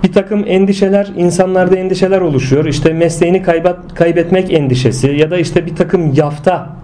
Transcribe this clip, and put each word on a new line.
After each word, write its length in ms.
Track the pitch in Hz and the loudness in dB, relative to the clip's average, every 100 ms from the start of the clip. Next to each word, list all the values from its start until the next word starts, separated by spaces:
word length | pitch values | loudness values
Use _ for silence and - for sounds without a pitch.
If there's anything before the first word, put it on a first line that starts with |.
Bir 80 | 185 | 0
takım 320 | 208 190 208 202 | 0 -2 -4 0
endişeler, 600 | 185 196 196 196 196 202 - | 0 2 2 2 0 -2 -2
insanlarda 580 | 175 170 185 185 180 185 | -2 2 0 2 2 0
endişeler 460 | 185 185 185 190 | 0 -2 0 2
oluşuyor. 440 | 175 139 - 135 156 | 2 0 0 0 2
İşte 280 | 127 160 | 0 0
mesleğini 500 | 160 170 160 170 185 | 2 0 0 0 0
kaybet-, 500 | 185 165 170 175 - - | 0 0 0 -4 -10 -2
kaybetmek 580 | 170 170 170 185 185 | 0 2 2 0 2
endişesi 540 | 165 139 127 - - 139 | 0 0 0 0 0 0
ya 240 | 143 156 | 2 0
da 60 | 180 | 0
işte 280 | 165 175 165 | 0 -2 -4
bir 100 | 165 | -4
takım 380 | 170 190 160 | 0 0 0
yafta 560 | 135 147 151 - 175 - - | 0 0 0 -2 -2 -4 -16